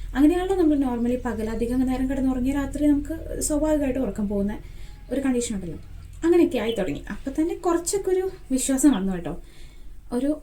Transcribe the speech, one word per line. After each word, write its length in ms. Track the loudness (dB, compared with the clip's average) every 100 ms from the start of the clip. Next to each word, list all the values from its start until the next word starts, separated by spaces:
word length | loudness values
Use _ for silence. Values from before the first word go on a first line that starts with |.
| -4 4
അങ്ങനെയാണല്ലോ 400 | 4 4 0 2
നമ്മൾ 220 | 4 2
normally 400 | 2 0 0 0 -2
പകൽ 240 | -4 -4
അധികം 300 | -2 0 0
നേരം 300 | 0 0 0
കിടന്നുറങ്ങിയ 440 | 0 0 0 0
രാത്രി 340 | 0 -2 2 4
നമുക്ക് 540 | 4 0 -6 -6 -4
സ്വാഭാവികമായിട്ട് 580 | -2 0 2 2 2 0
ഉറക്കം 300 | -2 -2 -2
പോകുന്ന 240 | 0 -2 -4 -10 -14 -14 -14 -6
ഒരു 100 | -2
കണ്ടീഷൻ 340 | 0 0 0 -4
ഉണ്ടല്ലോ. 240 | -6 -10 -12 -14 -14 -2
അങ്ങനെയൊക്കെ 340 | 4 6 6 4
ആയി 140 | 0
തുടങ്ങി. 300 | 0 -2 -4 -8
അപ്പം 220 | -8 -6 0
തന്നെ 180 | 0 0
കുറച്ചൊക്കെ 540 | 2 2 0 -2 2
ഒരു 180 | 2 0 -4 -2
വിശ്വാസം 400 | -2 2 4 4
വന്നു 200 | 4 0
കേട്ടോ. 200 | -2 -4 -8 -12 -16 -18 -16 -14 -14 -6
ഒരു 180 | -2 0 -2